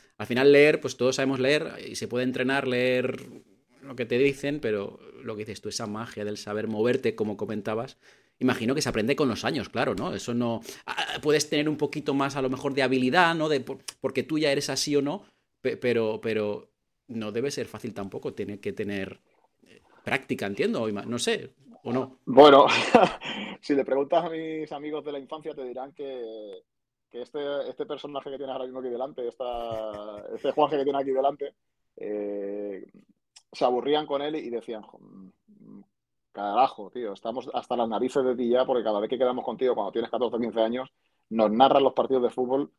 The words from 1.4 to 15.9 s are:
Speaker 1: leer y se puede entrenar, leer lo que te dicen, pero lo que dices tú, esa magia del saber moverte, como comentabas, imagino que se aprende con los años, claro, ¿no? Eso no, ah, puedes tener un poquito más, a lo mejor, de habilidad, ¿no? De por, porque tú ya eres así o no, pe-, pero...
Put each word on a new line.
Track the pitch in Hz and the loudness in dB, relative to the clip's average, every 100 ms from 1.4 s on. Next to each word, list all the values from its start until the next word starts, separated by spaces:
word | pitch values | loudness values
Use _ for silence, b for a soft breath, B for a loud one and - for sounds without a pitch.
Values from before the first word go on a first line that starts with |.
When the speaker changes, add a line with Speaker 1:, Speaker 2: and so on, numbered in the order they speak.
Speaker 1:
leer | 127 151 160 - - | 2 2 0 -10 -12
y | - | -10
se | - | -4
puede | 120 | -2
entrenar, | 127 123 127 139 127 | -2 -2 0 0 0
leer | 123 127 127 123 - - - _ _ _ _ | 0 2 2 0 -6 -12 -20 _ _ _ _
lo | 139 127 | -16 -8
que | |
te | 117 123 | -2 4
dicen, | 143 139 143 147 | 4 2 -4 -4
pero | 123 104 101 - - - | -2 -2 -4 -12 -20 -16
lo | 117 | -12
que | 107 | -10
dices | 110 95 | -10 -10
tú, | 107 | -8
esa | 98 113 | -8 -8
magia | 104 117 107 | -8 -10 -8
del | 104 104 | -8 -8
saber | - 107 107 | -6 -6 -4
moverte, | 107 117 120 117 | 0 2 2 0
como | - 107 101 | -2 -4 -4
comentabas, | 104 107 101 110 131 - b b b - | -6 -6 -4 -6 -6 -12 b b b -2
imagino | 123 117 113 | 0 0 0
que | 143 | -2
se | 127 | -2
aprende | 113 110 143 | 0 0 2
con | 139 | 0
los | 104 | 0
años, | 113 151 98 | -2 -4 -4
claro, | 113 139 | -2 -2
¿no? | 95 160 | -2 -4
Eso | 101 - | -6 -4
no, | 120 120 113 B B - | -2 -2 -4 B B -10
ah, | - - - | -6 -6 -4
puedes | 151 151 - | 2 2 2
tener | 151 151 | 0 0
un | 151 | 0
poquito | 147 151 135 | -2 -4 -2
más, | 139 139 139 | 0 0 0
a | |
lo | 131 | -2
mejor, | 127 143 | -2 -2
de | 139 | 0
habilidad, | 131 131 127 165 170 | 2 2 2 4 4
¿no? | 165 156 | 2 0
De | 139 | 0
por, | 120 120 - - | -2 -12 -12 -8
porque | 135 135 | -4 -4
tú | - 156 | -2 0
ya | 147 | 2
eres | 139 143 | 0 -2
así | 135 - 143 | -4 0 0
o | |
no, | 139 190 b b b _ | 0 -6 b b b _
pe-, | 127 117 | -6 -2
pero... | 123 | 0